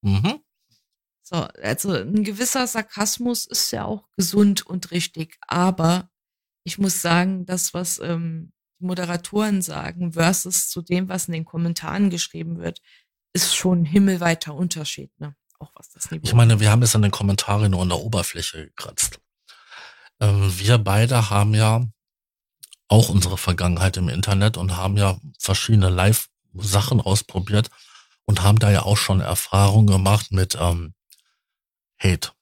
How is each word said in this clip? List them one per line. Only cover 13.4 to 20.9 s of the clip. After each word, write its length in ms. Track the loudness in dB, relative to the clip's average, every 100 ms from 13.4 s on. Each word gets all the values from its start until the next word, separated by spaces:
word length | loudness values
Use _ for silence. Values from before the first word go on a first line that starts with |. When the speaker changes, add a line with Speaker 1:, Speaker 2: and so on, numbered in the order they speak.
| -2 0
Speaker 2:
schon 260 | 0 2
ein 40 | 2
himmelweiter 680 | 4 2 2 0 -2 -4
Unterschied, 580 | -6 -4 -4 -8 -10 -14 _
ne? 160 | -16 -16 _ _
Auch 120 | -20
was 160 | -20 -20
das 220 | _ -12
Niveau 120 | -8
Speaker 1:
Ich 120 | 0 4
meine, 240 | 6 6
wir 100 | 4
haben 140 | 4
es 120 | 4 4
an 60 |
den 80 | 2
Kommentaren 640 | 0 -2 -2 -2 0 2
nur 100 | 2
an 80 | 0
der 80 | -2
Oberfläche 680 | -4 -4 -4 -6 -8 -10 -16
gekratzt. 520 | -16 -16 -6 -6 -6 _ _ _ -20 _ -20 -20 -20 -20 _
Ähm, 340 | 2 2 2 0
wir 180 | 2 2
beide 540 | 2